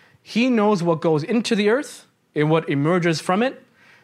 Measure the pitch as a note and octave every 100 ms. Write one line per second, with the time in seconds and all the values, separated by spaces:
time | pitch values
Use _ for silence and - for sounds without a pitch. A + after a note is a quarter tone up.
0 | _ _ - G#3+ B3+ A#3 G#3 G#3 E3+ D#3+
1 | E3+ D#3 D3+ G#3+ - G#3+ G#3 A#3+ D4+ -
2 | - _ _ - D3+ E3 D#3+ C#3+ D3 F3+
3 | F3 D#3+ - F#3 B3 C4+ - _ _ -